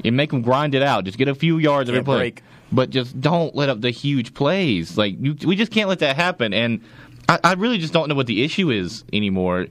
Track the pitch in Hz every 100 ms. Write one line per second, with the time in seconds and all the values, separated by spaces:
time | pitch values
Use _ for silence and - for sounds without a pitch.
0 | - 123 151 135 117 131 151 135 139 113
1 | 95 110 135 139 165 160 151 143 123 123
2 | 127 127 123 - - - - 117 127 135
3 | 123 127 147 170 156 135 143 113 123 120
4 | 139 139 117 - 143 190 165 92 82 -
5 | 104 92 135 147 139 190 226 214 202 180
6 | 147 139 175 180 113 98 117 113 - -
7 | - - - 165 170 185 226 226 160 165
8 | 151 139 120 104 147 - 175 110 87 -
9 | - 104 104 95 90 90 90